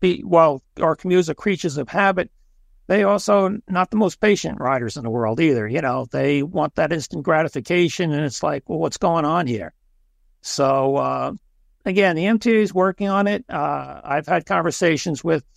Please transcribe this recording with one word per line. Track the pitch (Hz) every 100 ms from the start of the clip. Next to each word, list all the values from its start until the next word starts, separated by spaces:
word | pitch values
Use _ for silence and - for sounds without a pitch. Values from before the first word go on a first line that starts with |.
be, | 185 175
while | - 170 160 135 _ -
our | 160 156
commuters | 185 180 160
are |
creatures | 147 214 185 170 143
of | 127
habit, | 180 196 185 - _ _ _ _ _ -
they | 202
also | 139 202 - 202 190 208 -
not | 180 185
the | 214
most | 196 -
patient | 214 196 156 -
riders | 127 131 117 151
in |
the | 117
world | 117 110 117
either. | 160 123 107
You | 139
know, | 135 127 123
they | 139 135 143
want | 143 185 151
that | - 156
instant | 165 - 165
gratification, | 139 156 160 139 - 175 170 - 170
and | 147
it's | 151 -
like, | 156 143 -
"Well, | 165
what's | 160 -
going | 185 165
on | 147 170 165
here?" | 110 80 _ _ _ _ _ _ _
So, | - - 135 135 135 139
uh, | 131 135 131 - _ _ _ _
again, | - 190 190 160
the | 190
M | 220
T | 240 220
A |
is | 208
working | 185 190 185 196
on | 196 202
it. | 208 -
Uh, | 160 147 143 135 -
I've | - 147 151
had | 175 -
conversations | 185 165 - 175 151 180 147
with | 170 160 -